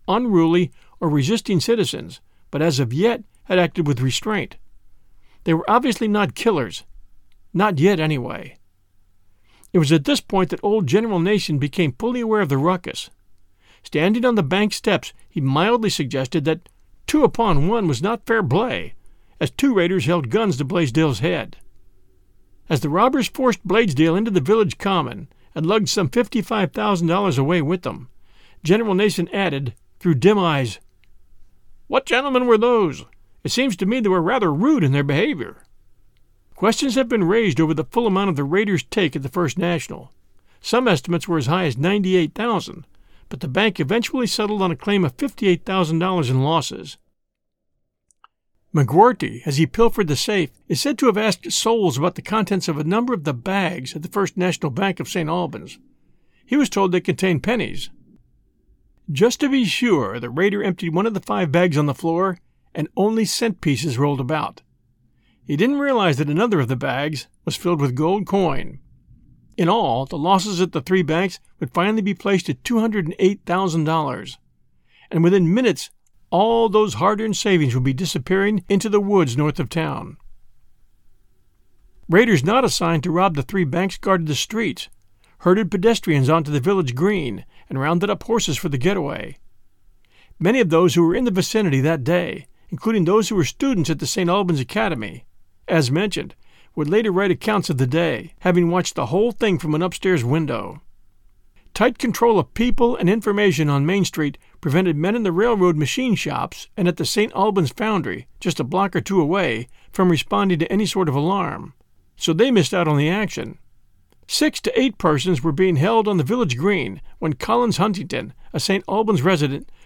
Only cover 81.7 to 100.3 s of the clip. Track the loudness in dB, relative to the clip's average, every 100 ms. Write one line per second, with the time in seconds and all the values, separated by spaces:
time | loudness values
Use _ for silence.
81.7 | _ _ -18 0 4 4 2 2 0 0
82.7 | -2 -2 -2 -2 -2 -2 -2 -4 -2 -2
83.7 | -2 -4 -4 -2 0 0 -4 -4 -4 -4
84.7 | -6 -12 -20 _ _ _ _ 2 2 2
85.7 | 0 2 2 2 2 4 2 0 -2 0
86.7 | 0 0 0 0 0 -4 -8 -12 -20 -10
87.7 | -4 0 0 0 -4 -2 -2 0 -4 -4
88.7 | -2 0 -2 -4 -8 -12 -16 -20 -20 -20
89.7 | _ _ -20 _ _ -20 -4 0 2 4
90.7 | 4 4 4 2 2 0 0 0 0 0
91.7 | 2 0 -2 0 -2 -2 -8 -14 -20 -14
92.7 | -6 -2 2 4 2 2 0 -2 0 -2
93.7 | 0 -2 -2 -4 -2 0 0 0 -2 -2
94.7 | -2 -2 -4 -8 -12 -18 -20 -20 _ -2
95.7 | 0 2 0 -2 -4 -10 -14 -20 -20 -14
96.7 | -6 0 2 2 0 0 0 -2 -2 0
97.7 | 0 0 0 0 -2 -8 -6 0 2 4
98.7 | 2 -2 -4 -2 0 0 0 0 0 0
99.7 | -2 -2 -2 0 0 2